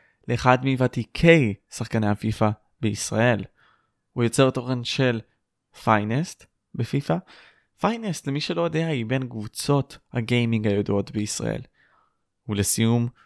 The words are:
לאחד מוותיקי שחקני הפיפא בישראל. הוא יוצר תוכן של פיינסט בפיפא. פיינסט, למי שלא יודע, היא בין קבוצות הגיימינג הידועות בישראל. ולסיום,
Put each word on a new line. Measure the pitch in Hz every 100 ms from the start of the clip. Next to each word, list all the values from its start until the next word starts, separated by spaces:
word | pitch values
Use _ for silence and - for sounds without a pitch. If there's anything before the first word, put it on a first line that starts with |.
| _ _ -
לאחד | 120 127 127 135
מוותיקי | 127 127 127 113 - 170 165 117 98 _
שחקני | - 117 113 104
הפיפא | 104 110 - 107 107 _ _
בישראל. | 110 101 - 110 120 107 95 _ _ _ _ _ _
הוא | 127
יוצר | 117 - 131
תוכן | 127 123 127
של | 120 - 127 113 - _ _ _ _ -
פיינסט | - 107 107 123 180 - _ _ _ -
בפיפא. | 117 139 - 170 - - - _ _ _
פיינסט, | 214 233 220 156 147
למי | 139
שלא | - 170
יודע, | 170 160 165
היא | 139 113
בין | 131 123
קבוצות | 110 107 - - 143 131 - _
הגיימינג | 123 113 123 117 113 107
הידועות | 101 101 101 101
בישראל. | 107 104 - - 55 - _ _ _ _ _ _ _ -
ולסיום, | 101 98 - 113 120 123 -